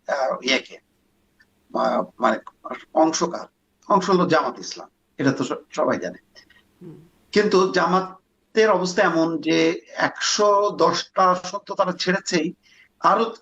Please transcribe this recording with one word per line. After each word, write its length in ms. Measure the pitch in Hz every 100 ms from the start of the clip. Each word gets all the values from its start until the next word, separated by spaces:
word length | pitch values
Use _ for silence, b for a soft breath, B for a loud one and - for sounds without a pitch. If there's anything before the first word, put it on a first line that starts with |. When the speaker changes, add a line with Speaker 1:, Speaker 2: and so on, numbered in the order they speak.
| -
Speaker 1:
আহ, 240 | 143 135 139
ইয়েকে, 340 | 127 131 - - _ _ _ _ _ _ _ _ _
আহ, 300 | 117 120 117 - -
মানে 180 | 117 110 - _ - 127 -
অংশকার, 520 | - 160 160 170 110 92 _ _ _ -
অংশ 220 | 208 185
হলো 200 | 185 165
জামাত 300 | 151 135 -
ইসলাম, 300 | 90 - - _ _ -
এটা 140 | 135
তো 120 | 135
স-, 220 | 123 147 -
সবাই 280 | - 139 110
জানে। 180 | - - _ - b b _ _
Speaker 2:
হুম। 260 | 175 151 - _ _
Speaker 1:
কিন্তু 400 | 208 202 190 185
জামাতের 960 | 180 170 185 185 - _ _ _ - 214
অবস্থা 320 | 185 180 -
এমন 380 | 185 165 165 160
যে 400 | 156 165 160 175 - -
একশো 760 | - - - - 208 202 208
দশটা 520 | 160 165 170 - -
আসন 360 | 185 180 - 202 -
তো 80 |
তারা 180 | 196 185
ছেড়েছেই, 640 | 180 - 190 - 175 160 - b b b _
আরো 340 | 165 202 226 -